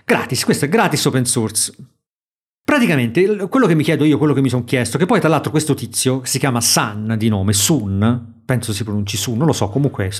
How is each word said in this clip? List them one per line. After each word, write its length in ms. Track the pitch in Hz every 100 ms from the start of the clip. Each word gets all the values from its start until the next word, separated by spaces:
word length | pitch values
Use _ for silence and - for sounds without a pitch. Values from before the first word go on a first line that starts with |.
gratis, 400 | - 226 - 123
questo 200 | - - 143
è 20 |
gratis 360 | 220 196 147 147
open 180 | 127
source. 480 | 123 123 110 - - - 139 _ _ _ _ _ _ _
Praticamente, 560 | - 294 240 143 117 131
il, 260 | 196 208 190
quello 160 | 262 220
che 80 |
mi 80 | 151
chiedo 220 | 151 151
io, 120 | 156 139
quello 160 | 151
che 80 | 135
mi 80 | 131
son 140 | 123
chiesto, 320 | 120 131 117 139
che 100 | 139
poi 120 | 220
tra 80 | 156
l'altro 220 | 151 -
questo 240 | 151 151
tizio, 460 | 139 113 - 127 131
si 140 | 127 -
chiama 220 | 139 120
Sun 540 | - 170 117 104 107 110
di 100 | 110
nome, 240 | 101 98
Sun, 880 | 104 - 147 101 98 110 123 - -
penso 280 | - 127 -
si 120 | 101
pronunci 320 | 107 104 101 104
Sun, 200 | 131 113
non 80 | 156
lo 40 |
so, 160 | - 101
comunque, 440 | 135 139 - 95